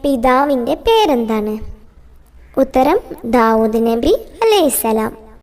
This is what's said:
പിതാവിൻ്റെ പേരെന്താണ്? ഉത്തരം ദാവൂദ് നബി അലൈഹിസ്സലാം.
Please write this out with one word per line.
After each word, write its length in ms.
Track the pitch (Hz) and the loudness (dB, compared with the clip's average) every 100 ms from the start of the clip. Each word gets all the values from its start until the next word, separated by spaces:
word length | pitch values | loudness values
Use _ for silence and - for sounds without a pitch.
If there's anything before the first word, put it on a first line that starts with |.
പിതാവിൻ്റെ 720 | 285 269 247 254 285 269 233 311 - | -2 0 2 2 2 -2 -2 -2 2
പേരെന്താണ്? 680 | 453 415 254 220 220 214 214 - - - - - - - - - - | 2 2 0 0 -2 -4 -6 -10 -16 -20 -20 -20 -20 -20 -20 -8 -2
ഉത്തരം 360 | 262 254 262 392 - - 233 240 | 0 2 2 0 -4 -12 -2 0
ദാവൂദ് 460 | 226 220 220 226 226 | 2 2 0 0 -2
നബി 260 | 233 269 494 - - 453 | 0 0 -2 -4 -2 2
അലൈഹിസ്സലാം. 680 | 415 302 - 226 220 220 - - - | 2 2 0 -2 -2 -4 -8 -20 -20